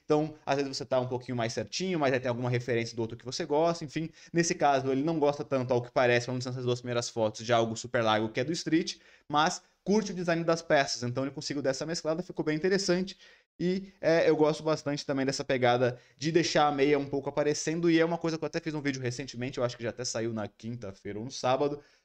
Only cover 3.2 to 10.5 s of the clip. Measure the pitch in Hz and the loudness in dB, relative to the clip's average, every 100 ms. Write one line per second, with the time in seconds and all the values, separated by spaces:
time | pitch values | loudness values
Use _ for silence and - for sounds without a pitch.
3.2 | 117 - 160 147 165 170 151 160 160 - | -8 -6 0 2 2 0 -6 -6 -6 -10
4.2 | - 165 165 175 147 139 131 135 156 160 | -4 0 0 2 4 4 2 0 0 2
5.2 | 143 143 147 135 127 123 123 143 123 120 | 2 0 -2 -2 2 0 2 2 4 4
6.2 | 120 127 127 127 123 120 123 120 120 117 | 0 -4 -6 -4 -2 -2 -2 -4 -2 0
7.2 | 107 - 113 117 113 110 123 123 110 107 | 0 0 0 2 2 -2 -4 0 2 2
8.2 | 110 127 127 170 - 160 196 - _ - | 2 -2 -2 -4 0 0 0 -6 _ -20
9.2 | - 147 165 - - _ - 214 196 180 | -2 2 2 0 -10 _ 0 2 2 -2
10.2 | 175 165 170 | 0 0 2